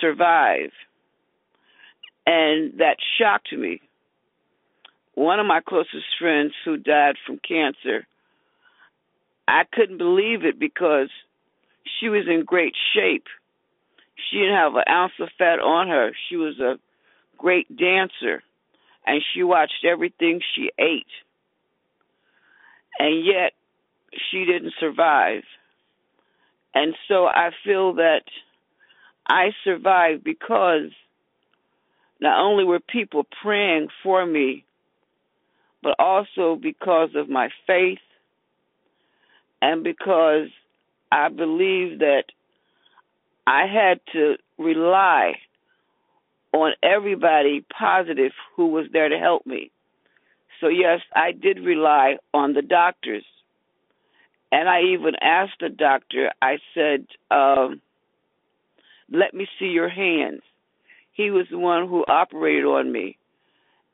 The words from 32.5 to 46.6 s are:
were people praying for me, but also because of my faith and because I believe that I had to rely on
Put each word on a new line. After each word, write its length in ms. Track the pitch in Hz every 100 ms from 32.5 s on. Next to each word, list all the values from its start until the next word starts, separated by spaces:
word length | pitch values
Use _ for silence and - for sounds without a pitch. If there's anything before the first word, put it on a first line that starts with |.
| 202
were 160 | 185 175
people 460 | - 240 208 151 - -
praying 480 | 208 208 202 160 151 -
for 240 | 190 185 175
me, 380 | 151 135 131 _ _ _ _ _ _ _ _ _ _ _ _
but 160 | 147 -
also 560 | 170 190 202 - 170 160
because 540 | 156 - 190 165 160 147
of 140 | 147
my 200 | 135 117 - -
faith 320 | 185 185 190 _ _ _ _ _ _ _ _ _ _ _ _ _ _ _ _
and 220 | 135 160
because 640 | 175 165 190 170 160 151 151 - _ _ _ _ _
I 180 | 139 156
believe 720 | 156 165 160 190 190 180 151
that 240 | 151 139 - _ _ _ _ _ _ _ _ _ _ _ -
I 220 | 139 190
had 320 | 208 196 175 -
to 240 | 165 151 - _ -
rely 760 | 160 160 170 190 190 151 90 - _ _ _ _ _ _ _ _ _ _ _
on 220 | 156